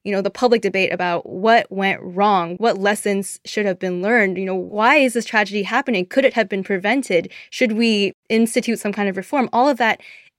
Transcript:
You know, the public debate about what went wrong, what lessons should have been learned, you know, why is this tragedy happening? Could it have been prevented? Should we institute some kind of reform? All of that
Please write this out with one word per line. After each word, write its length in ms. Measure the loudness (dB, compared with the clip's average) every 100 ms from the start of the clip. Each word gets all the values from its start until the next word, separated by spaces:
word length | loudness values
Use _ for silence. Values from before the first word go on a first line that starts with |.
You 80 | -4
know, 80 | -2
the 80 | -2
public 300 | 0 2 4
debate 320 | 2 0 0
about 320 | -2 -2 -4 -6
what 460 | -2 4 4 2
went 260 | -2 -2 -2
wrong, 540 | -6 0 2 2 0 0
what 180 | 0 2
lessons 640 | 0 0 -2 -2 -4 -12 -8
should 180 | -2
have 140 | -2 -2
been 240 | -4 -2
learned, 340 | 0 2 2 -2
you 80 |
know, 100 | -4
why 420 | -6 -4 0 4 4
is 180 | 4
this 100 | 0
tragedy 380 | 0 0 0 -2
happening? 420 | -2 -2 0 -2
Could 220 | 0 2 2
it 80 |
have 120 | 2 -2
been 160 | -4
prevented? 680 | -4 -2 0 -2 0 -2 -2 -10 -16
Should 240 | -2 -2
we 400 | 2 2 2 -2 -4 -2
institute 500 | 0 2 0 -2 -4
some 140 | -4
kind 160 | -2 -2
of 80 | -4
reform? 320 | -4 -2 0
All 160 | 2 2
of 120 | 2
that 240 | 0 -2 -8 -20 _